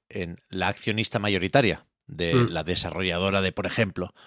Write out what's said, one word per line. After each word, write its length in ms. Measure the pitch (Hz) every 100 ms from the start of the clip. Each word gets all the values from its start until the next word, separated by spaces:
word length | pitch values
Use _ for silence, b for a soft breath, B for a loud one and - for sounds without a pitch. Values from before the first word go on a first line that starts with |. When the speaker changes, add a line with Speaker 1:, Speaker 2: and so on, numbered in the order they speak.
| -
Speaker 1:
en 300 | 104 87 87 _
la 220 | 92 92
accionista 500 | 101 - 107 113 110
mayoritaria 680 | 104 98 92 139 113 78 - _ -
de 300 | - 85 123
Speaker 2:
Mm. 120 | 117
Speaker 1:
la 120 | 85
desarrolladora 760 | 78 87 92 78 92 87 95 98
de, 100 | 95
por 140 | - 92
ejemplo, 480 | - 107 87 90 b